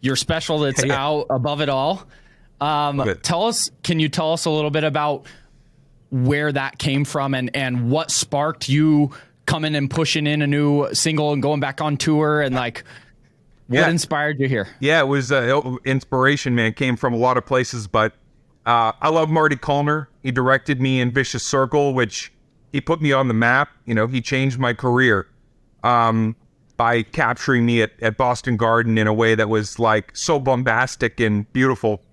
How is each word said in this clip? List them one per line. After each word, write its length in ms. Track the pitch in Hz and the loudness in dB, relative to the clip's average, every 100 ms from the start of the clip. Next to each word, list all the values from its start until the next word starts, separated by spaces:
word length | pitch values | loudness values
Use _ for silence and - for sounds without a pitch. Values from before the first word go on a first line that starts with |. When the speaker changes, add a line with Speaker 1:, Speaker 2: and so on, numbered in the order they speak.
Speaker 1:
your 160 | 127 135 | -2 -2
special 420 | - 165 - 156 | -2 -4 -2 0
that's 240 | 147 135 | 0 -2
Speaker 2:
Yeah. 120 | 135 135 | -2 -2
Speaker 1:
out, 300 | 139 151 - | -2 -4 -2
Above 300 | 131 123 143 | -4 -4 -4
It 80 | 147 | -2
All. 380 | 135 139 190 - - - _ _ _ | -2 -2 -4 -10 -20 -20 _ _ _
Um, 380 | 147 151 147 143 | -2 -2 -2 -2
Speaker 2:
Good. 240 | 208 90 | -2 -4
Speaker 1:
tell 240 | - 175 220 | -4 -2 -2
us, 240 | 226 - _ | -2 -6 _
can 160 | - 165 | -4 -2
you 80 | 156 | 0
tell 240 | 147 160 | -2 -2
us 120 | 160 - | -2 -2
a 40 | |
little 200 | 151 151 | -2 -2
bit 120 | 151 | 0
about 420 | 151 147 147 143 - - - _ _ _ _ _ _ | 0 0 -2 -4 -8 -20 -20 _ _ _ _ _ _
where 420 | 131 127 143 151 | -2 0 0 0
that 260 | 139 135 - | -2 -4 -4
came 260 | - 139 | -2 0
from 300 | 143 151 139 | 0 -2 -2
and, 160 | 135 123 | -2 -4
and 360 | 135 131 123 120 | -4 -2 -2 0
what 200 | 143 160 | 0 0
sparked 580 | - - 139 151 160 - | -4 -2 -2 -2 -4 -2
you 420 | 143 156 151 147 - - _ - | 2 4 4 2 -2 -20 _ -4
coming 280 | - 156 | -2 -2
and 160 | 151 139 | -2 -2
pushing 360 | 147 156 156 151 | -2 -2 0 0
in 140 | 151 | 0
a 40 | 147 | 0
new 420 | 143 147 143 143 | 2 2 2 0
single 380 | - - 156 147 | 0 0 0 0
and 100 | 147 | 0
going 180 | 139 147 | 0 0
back 200 | 139 135 | -2 -2
on 160 | 151 143 | -4 -2
tour 440 | - 151 151 151 | 2 2 2 2
and, 140 | 143 | 0
like, 300 | 127 120 113 - - - _ _ _ _ _ _ | 0 -4 -6 -18 -20 -20 _ _ _ _ _ _
what 120 | 127 | 2
Speaker 2:
Yeah. 80 | 165 | 2
Speaker 1:
inspired 480 | 170 - 151 147 147 | 0 -2 -2 -2 -2
you 80 | 135 | 0
here? 200 | 127 98 - | 0 -4 -4
Speaker 2:
Yeah, 220 | 139 160 | 0 2
it 80 | 139 | 2
was, 240 | 139 123 | 0 0
uh, 280 | 139 120 139 127 127 | 0 2 0 0 -6
inspiration, 720 | 135 131 - 131 131 143 - | -2 -2 -2 2 2 2 0
man. 120 | 120 113 | 0 0
It 100 | 110 | 0
came 200 | 131 120 | -2 -2
from 160 | 131 | -2
a 40 | 120 | 0
lot 200 | 123 127 | 0 0
of 80 | |
places, 440 | - 131 123 123 104 | 0 -2 -2 -6 -4
but, 240 | 113 107 - _ _ _ _ | 0 0 -2 _ _ _ _
uh, 280 | - 117 113 - | 0 2 2 0
I 80 | 147 | 0
love 200 | 160 160 | 0 2
Marty 280 | 160 156 139 | 2 2 0
Callner. 500 | - 143 147 151 143 _ | -2 -2 0 -2 -4 _
He 80 | 131 | -6
directed 500 | 123 127 131 - 135 | -2 2 0 0 -2
me 200 | 135 131 | 0 0
in 100 | 123 | 0
Vicious 320 | 123 127 123 | 0 -2 -4
Circle, 480 | - 139 135 151 143 | -4 -2 0 2 0
which 400 | 127 117 - - _ _ _ _ | 0 -2 -4 -14 _ _ _ _
he 80 | 143 | -8
put 220 | - 165 | -4 -2
me 80 | 151 | 2
on 140 | 135 131 | 2 2
the 80 | |
map. 340 | 110 117 127 147 _ | 2 2 2 0 _
You 100 | - | -4
know, 120 | 113 110 | -2 0
he 140 | 131 | -2
changed 380 | 113 131 135 123 | -2 -2 -2 0
my 120 | 127 | -2
career, 540 | 113 127 123 127 104 - _ _ _ _ _ | -2 0 2 4 2 0 _ _ _ _ _
um, 540 | 117 120 113 113 110 113 _ _ _ _ | 0 2 2 2 0 -4 _ _ _ _
by 260 | 117 120 | 0 2
capturing 640 | 107 - 127 120 - 127 117 | -2 -2 0 0 0 2 4
me 160 | 117 | 2
at, 80 | 107 _ | 0 _
at 160 | 113 110 | -4 0
Boston 400 | 127 123 - 117 | -2 0 -2 0
Garden 400 | 117 113 117 110 | 2 2 2 2
in 100 | 107 | 2
a 40 | |
way 200 | 107 113 | 2 4
that 140 | 110 107 | 4 2
was, 300 | 110 104 - | 0 -2 -2
like, 320 | 117 107 - - | 2 2 0 -10
so 220 | - 151 | -2 0
bombastic 800 | 135 127 127 113 127 - 123 - | 2 0 2 0 -2 -2 -4 0
and 340 | 113 104 104 | 0 0 -2
beautiful. 500 | 131 131 127 113 104 _ | 0 0 2 -2 -4 _